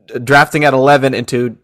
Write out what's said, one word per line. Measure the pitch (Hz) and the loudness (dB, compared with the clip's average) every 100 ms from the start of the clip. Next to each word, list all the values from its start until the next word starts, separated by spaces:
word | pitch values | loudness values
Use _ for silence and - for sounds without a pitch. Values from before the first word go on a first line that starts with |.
| _ 131 | _ -10
drafting | 120 143 147 156 | 0 2 2 0
at | 147 | 0
eleven | 131 139 143 135 | 2 2 2 0
into | 117 120 123 123 110 | -4 -4 -4 -6 -8